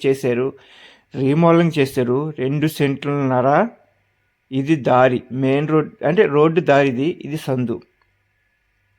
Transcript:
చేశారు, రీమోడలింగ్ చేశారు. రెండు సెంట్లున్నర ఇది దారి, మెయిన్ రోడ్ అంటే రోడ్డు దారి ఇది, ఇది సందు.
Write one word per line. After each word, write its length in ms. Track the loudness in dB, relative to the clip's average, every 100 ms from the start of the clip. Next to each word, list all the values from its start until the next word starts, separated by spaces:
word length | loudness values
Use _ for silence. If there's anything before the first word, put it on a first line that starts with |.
| -2
చేశారు, 400 | -2 -2 -2 -4 -6 _ -20 -20 _ _ -4
రీమోడలింగ్ 560 | 0 2 4 4 2 0
చేశారు. 360 | -2 0 -2 -2 -4 -6
రెండు 280 | -4 -2 -2 0
సెంట్లున్నర 720 | -2 -2 -4 -4 -2 0 2 2 0 -4 _ _ _ _ _ _ -10 -4
ఇది 160 | 0 0 2
దారి, 320 | 4 4 2 -6 -4
మెయిన్ 240 | 0 0 0
రోడ్ 180 | 0 -2 -4 -2
అంటే 140 | 2 2 4
రోడ్డు 260 | 2 2 2
దారి 200 | 2 2
ఇది, 160 | 0 -4 -6 -8
ఇది 100 | -10
సందు. 320 | -6 -4 -4 -6 -10 _ _ _ _ _ _ _ _ _ _